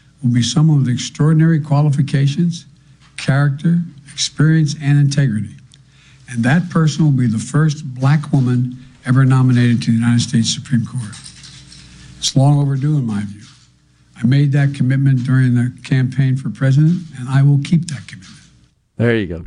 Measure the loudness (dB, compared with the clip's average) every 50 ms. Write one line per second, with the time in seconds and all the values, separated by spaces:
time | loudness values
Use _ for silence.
0 | _ _ _ _ -2 0 0 0 0 0 0 2 2 4 2 2 2 0 -2 -4
1 | -6 -10 -4 0 2 2 4 4 4 2 2 0 0 0 0 0 2 2 2 0
2 | -2 0 0 0 0 0 0 0 -2 -2 -2 -6 -12 -20 -20 _ _ _ -20 _
3 | _ _ _ -8 -4 -2 0 2 2 0 -2 -2 -2 0 0 0 -2 -6 -12 -20
4 | -20 -20 -10 -8 -8 -8 -2 0 0 2 2 2 2 0 -2 -4 0 2 2 4
5 | 2 2 2 0 0 0 -2 -4 -6 -8 -12 -20 -20 _ _ _ _ _ _ _
6 | _ -20 -20 _ -20 -10 -4 -2 0 2 2 0 0 0 -2 0 0 0 2 2
7 | 2 2 2 2 0 0 0 -2 -6 -2 0 0 0 0 -2 -4 -10 -12 -8 -2
8 | 0 2 2 0 0 0 0 0 0 0 0 0 -2 -4 -6 -12 -18 -20 -20 -14
9 | -4 0 2 2 4 4 4 4 4 4 4 4 4 2 2 0 0 0 0 0
10 | 2 2 2 2 0 0 0 0 0 0 -4 -8 -6 -2 -2 -2 -2 -2 -8 -10
11 | -10 -10 -14 -16 -20 -20 -20 -20 -20 -20 -20 -20 -20 -20 -20 -20 -20 -20 -20 -20
12 | -20 -20 -16 -8 -8 -2 0 2 2 4 2 2 0 0 -2 -2 -2 -2 0 0
13 | -2 -2 -4 -6 -6 -8 -12 -16 -20 -20 -20 _ _ _ _ _ _ _ _ _
14 | _ _ _ -4 -2 0 2 2 2 2 2 0 0 0 0 -2 -2 0 0 2
15 | 2 2 2 2 0 0 2 2 2 2 2 0 0 -2 -6 -10 -6 -4 -2 -2
16 | 0 -2 -2 -2 -2 0 -2 -2 -4 -8 -6 -2 0 2 2 4 4 2 2 -2
17 | -6 -12 -14 -14 -10 -2 0 2 2 4 2 2 0 0 0 0 0 -2 -10 -14
18 | -14 -16 -20 -20 -20 -20 -20 -20 -20 _ _ _ _ _ _ _ _ _ _ -2
19 | -2 0 0 0 -2 -4 -8 -12 -12